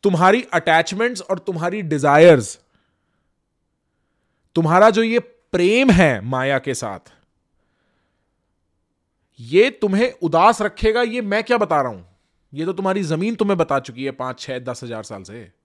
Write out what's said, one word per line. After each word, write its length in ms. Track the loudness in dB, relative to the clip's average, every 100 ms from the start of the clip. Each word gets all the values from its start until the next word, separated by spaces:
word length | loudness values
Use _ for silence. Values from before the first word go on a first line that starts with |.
तुम्हारी 380 | 0 2 2 2 0
attachments 680 | -4 0 0 0 -4 -4 -6
और 160 | -8 -8
तुम्हारी 440 | -6 -6 -6 -6
desires, 760 | -6 -2 2 8 8 8 2 -14 _ _ _ _ _ _ _ _ _ _ _ _ _ _ _ _ _ _ _ -2
तुम्हारा 340 | 2 6 6
जो 120 | 4
ये 160 | 0 -2 -4 _ _
प्रेम 380 | -2 2 2 4
है 300 | 4 4 2
माया 340 | -4 -4 -2 -2
के 160 | -4
साथ, 380 | -8 -8 -12 _ _ _ _ _ _ _ _ _ _ _ _ _ _ _ _ _ _ _ _ _ _ _ _
ये 300 | -2 2 2
तुम्हें 400 | 0 -2 0 -2 -4
उदास 400 | -2 4 4 2
रखेगा। 400 | -4 -2 -2 0
ये 180 | -2 -4
मैं 220 | -4 -4
क्या 140 | -2 -2
बता 220 | 0 -2
रहा 100 | -2
हूं, 100 | -8 -18 _ _ _ _
ये 120 | -10
तो 80 | -8
तुम्हारी 300 | -6 -4 -4
जमीन 320 | -4 -4 -4
तुम्हें 240 | -2 -2 0
बता 200 | 0 -2
चुकी 240 | -6 -10
है 60 | -10
पांच, 280 | -8 -12 -10
छह, 200 | -12 -10
दस 260 | -10 -12
हजार 180 | -12 -12
साल 200 | -12 -16
से। 280 | -16 -20 -20 _